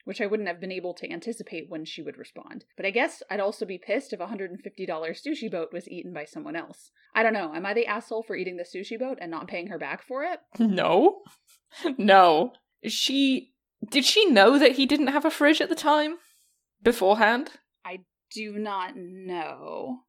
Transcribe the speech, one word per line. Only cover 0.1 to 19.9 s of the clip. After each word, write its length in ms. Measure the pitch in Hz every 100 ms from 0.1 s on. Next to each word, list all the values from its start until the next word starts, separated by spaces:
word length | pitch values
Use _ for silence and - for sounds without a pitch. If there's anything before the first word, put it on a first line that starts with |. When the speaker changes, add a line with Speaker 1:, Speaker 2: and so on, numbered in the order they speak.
| 190
Speaker 1:
I 60 | 202
wouldn't 240 | 214 190
have 100 | 170
been 140 | 190
able 200 | 185 175 170
to 140 | -
anticipate 580 | 170 226 - - 165 175
when 160 | 160 160
she 160 | 165
would 160 | 143 -
respond. 480 | - - - 101 - -
But 100 | 196
I 60 |
guess 320 | 226 330 - -
I'd 80 | 208
also 260 | 196 - 196
be 120 | 180
pissed 280 | - 226 -
if 80 | 185
a 80 | 180
hundred 240 | 208 185
and 80 | 190
fifty 240 | 202 - 180
dollar 280 | 160 165
sushi 360 | 170 285 285 220
boat 200 | 175 160
was 160 | 175 -
eaten 260 | 170 180
by 120 | 156 151
someone 320 | 156 147 160
else. 340 | 160 - - _ _ 220
I 80 |
don't 80 | 226
know. 200 | 214 160 165
Am 100 | 196
I 80 |
the 140 | 226 226
asshole 360 | 214 - 226
for 120 | 220 185
eating 220 | 185 180
the 80 | 175
sushi 340 | 180 - 226
boat 180 | 254 -
and 100 | 170
not 160 | 165 180
paying 200 | 185 170
her 120 | 165
back 240 | 143 165 -
for 180 | 262 339
it? 140 | 330 _ -
Speaker 2:
No. 640 | 226 180 170 180 359 - - _ _ _ _ - 320 262
No. 560 | 196 190 175 156 247 - _ _ -
She, 680 | - - 269 269 262 - _ _ _ 208
did 160 | 285 262
she 200 | 427 392
know 280 | 214 202 277
that 140 | 285
he 120 | 269 262
didn't 220 | 294 269
have 180 | 285 311
a 60 |
fridge 300 | - 294 320
at 80 | 285
the 60 | 311
time? 420 | 294 302 302 339 _ _ _ _ _ _
Beforehand? 720 | 233 240 190 214 214 247 - - _ _ 180
Speaker 1:
I 140 | 185 _ _ _
do 240 | 220 214 208
not 360 | 214 196 185 190
know. 1040 | 175 185 185 175 147 131 156 - 262